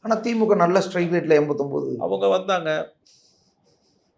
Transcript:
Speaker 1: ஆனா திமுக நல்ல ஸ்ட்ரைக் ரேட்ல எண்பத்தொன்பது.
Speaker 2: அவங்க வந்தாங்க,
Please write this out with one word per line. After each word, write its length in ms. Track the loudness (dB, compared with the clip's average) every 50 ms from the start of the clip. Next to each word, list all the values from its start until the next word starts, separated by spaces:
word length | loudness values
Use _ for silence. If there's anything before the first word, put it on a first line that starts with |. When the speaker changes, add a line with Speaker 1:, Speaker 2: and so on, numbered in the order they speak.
Speaker 1:
ஆனா 200 | -4 -2 -2 -2
திமுக 340 | -2 -2 -2 0 2 2 4
நல்ல 260 | 4 4 4 4 2
ஸ்ட்ரைக் 300 | 0 0 -2 -2 -2 0
ரேட்ல 180 | 0 0 2 4
எண்பத்தொன்பது. 640 | 4 4 4 2 -2 -4 -4 -4 -4 -6 -6 -6 -6 -6
Speaker 2:
அவங்க 280 | -4 -4 -2 0 2
வந்தாங்க, 640 | 2 0 0 0 -2 -4 -2 -2 -4 -4 -4 -6 -10 _ _ _ _ _ _ _ _ _ _ _ _ _ _ _ _ _ _ _ _ _ _ _ _ _